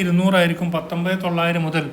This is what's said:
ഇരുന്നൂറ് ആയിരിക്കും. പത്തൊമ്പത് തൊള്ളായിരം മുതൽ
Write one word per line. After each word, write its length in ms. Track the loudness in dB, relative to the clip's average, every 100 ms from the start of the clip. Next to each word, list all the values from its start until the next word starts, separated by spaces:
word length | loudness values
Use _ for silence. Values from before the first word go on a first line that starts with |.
ഇരുന്നൂറ് 340 | 2 2 4 4
ആയിരിക്കും. 280 | 2 0 -2
പത്തൊമ്പത് 400 | -4 -4 -4 -2 -2
തൊള്ളായിരം 400 | -2 0 0 0 0
മുതൽ 160 | -2 -4